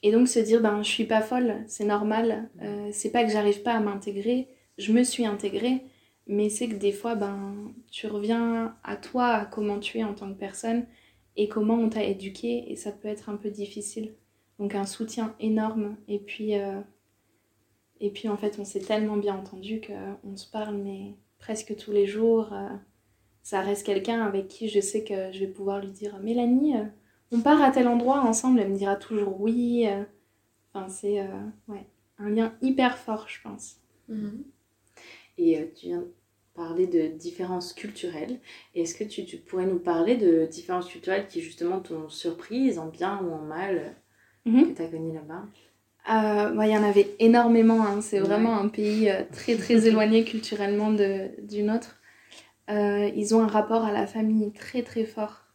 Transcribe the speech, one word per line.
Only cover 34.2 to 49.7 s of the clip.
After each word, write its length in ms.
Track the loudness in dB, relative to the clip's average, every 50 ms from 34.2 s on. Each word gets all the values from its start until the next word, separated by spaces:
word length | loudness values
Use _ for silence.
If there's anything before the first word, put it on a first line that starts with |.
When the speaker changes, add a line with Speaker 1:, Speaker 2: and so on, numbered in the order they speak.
| -8 -8 -10 -12 -16 -16 _ _ _ _ _ _ _ _ _ -20 -20 -20 -20 -20 -20 _ _ 0
Speaker 2:
Et, 220 | 2 4 4 2
euh, 60 | 0 -8 -10
tu 120 | _ -10 -6
viens 120 | -6 -6
de 120 | -6 -8 -14 _ _ _ _ _ _ _ _
parler 320 | -12 -10 -6 0 0 0 2
de 200 | 2 2 0 0 -4
différences 580 | -8 -12 -12 -8 -8 -6 -4 -4 -6 -6 -8 -14
culturelles. 640 | -12 -12 -12 -12 -8 -10 -10 -8 -8 -8 -8 -8 -10 _ -18 -20 -20 -20 _ _
Est-ce 220 | -4 -4 -4 -4
que 80 | -8 -8
tu, 220 | -8 -8 -12 -12
tu 120 | -12 -14 -18
pourrais 300 | -16 -8 -6 -2 -2 0
nous 100 | 0 -2
parler 380 | 0 0 0 2 4 4 4 4
de 280 | 6 6 6 6 4 0
différences 400 | -4 -10 -8 -6 -4 -4 -4 -6
culturelles 380 | -14 -10 -4 -2 -2 -2 -2 -4
qui, 140 | -8 -10
justement, 380 | -10 -10 -10 -6 -4 -2 -2 -4
t'ont 300 | -6 -8 -10 -10 -10 -12
surprise, 680 | -14 -8 -6 -6 -6 -6 -10 -6 -2 2 2 2 2 0
en 80 | -6 -8
bien 320 | -8 -4 -4 -4 -2 -2 -4
ou 80 | -4 -6
en 80 | -6
mal, 540 | -8 -8 -6 -6 -4 -2 -2 -2 -2 -6 -14 _ _ _ _ _ _ _ _ _ _
Speaker 1:
Mhm. 240 | 4 6 6 6 6 4
Speaker 2:
que 40 | -4
t'as 100 | -8 -8
connues 260 | -6 -8 -8 -6 -8
là-bas ? 300 | -8 -12 -12 -14 -14 -14 -16 -20 _ _ _ _ _ _ _ _ _ _ 0
Speaker 1:
Euh, 420 | 2 2 2 2 2 2 2 2 2
bah, 100 | 2 2
il 60 | 4 4
y 40 | 4
en 60 | 4
avait 300 | 6 6 6 4 4 4 6
énormément, 640 | 8 8 8 8 8 8 8 8 8 8 8 6 4
hein. 140 | 2 0 -2
C'est 200 | -2 -2 0 0
Speaker 2:
Ouais. 40 | 2
Speaker 1:
vraiment 320 | 2 4 4 4 4 2 2
un 120 | 0 0
pays, 400 | -2 0 0 0 2 4 4 4
euh, 140 | 2 2 -2 -6
très, 260 | -8 -10 0 0 0 0
très 280 | 2 6